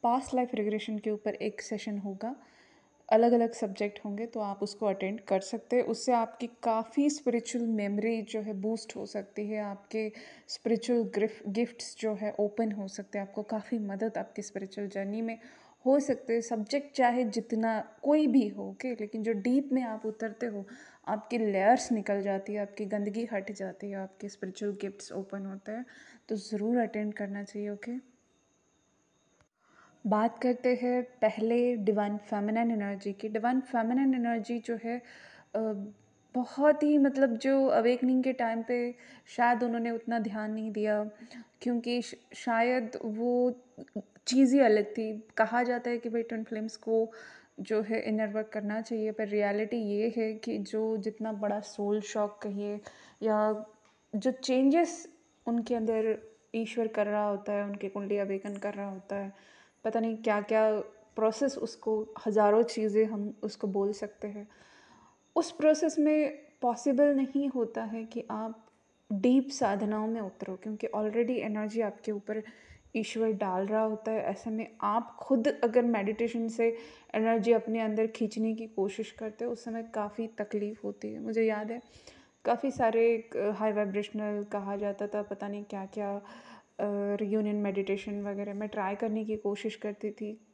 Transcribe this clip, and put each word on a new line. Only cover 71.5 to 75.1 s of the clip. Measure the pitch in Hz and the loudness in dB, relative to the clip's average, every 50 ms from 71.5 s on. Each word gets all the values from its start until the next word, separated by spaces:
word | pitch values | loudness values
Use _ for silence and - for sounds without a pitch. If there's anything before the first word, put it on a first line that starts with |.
| 208 214 214 214 208 226 | -4 -2 -4 -4 -2 -2
आपके | 226 202 208 - - - 214 | -2 -2 -4 -6 -6 -6 -6
ऊपर | 202 202 - 214 220 214 - - - - - - - _ - _ | -6 -6 -6 -6 -6 -6 -10 -18 -20 -20 -20 -20 -20 _ -8 _
ईश्वर | 220 214 - - 226 226 220 220 | -6 -4 -4 -2 0 0 0 2
डाल | 196 208 190 185 185 196 | 0 0 0 0 0 0
रहा | 196 214 220 220 | 0 2 2 2
होता | 220 214 214 220 220 220 | 2 0 -2 -4 -2 -2
है। | 220 - | -2 -2
ऐसे | - 196 - - 233 | -2 -4 -4 -6 -6
में | 220 220 226 - - - | -4 -4 -6 -6 -8 -4
आप | - 208 208 233 233 - | -2 0 0 0 -2 -4